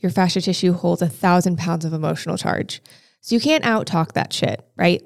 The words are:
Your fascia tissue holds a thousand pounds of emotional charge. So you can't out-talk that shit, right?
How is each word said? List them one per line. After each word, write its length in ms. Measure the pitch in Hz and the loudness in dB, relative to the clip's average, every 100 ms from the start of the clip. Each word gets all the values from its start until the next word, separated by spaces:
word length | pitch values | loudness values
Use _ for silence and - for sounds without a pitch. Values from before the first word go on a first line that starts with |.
Your 100 | 180 | -2
fascia 300 | 190 185 185 | 2 2 2
tissue 320 | 180 175 180 | -2 0 0
holds 300 | 175 175 175 | 2 0 0
a 60 | 175 | -2
thousand 500 | - 185 180 180 170 | 0 2 4 4 0
pounds 260 | 170 165 | -2 -2
of 80 | 160 | -4
emotional 460 | 160 156 165 165 185 | -2 -2 -4 -4 -4
charge. 420 | - - 190 - - - _ _ | -2 -4 -4 -10 -16 -20 _ _
So 140 | - | -2
you 60 | 233 | 0
can't 240 | 277 311 | 2 0
out-talk 500 | 233 220 - 165 160 | 2 0 0 -2 0
that 180 | - - | -2 -4
shit, 320 | - - 104 - - | -2 -2 -2 -10 0
right? 260 | 175 175 | 0 0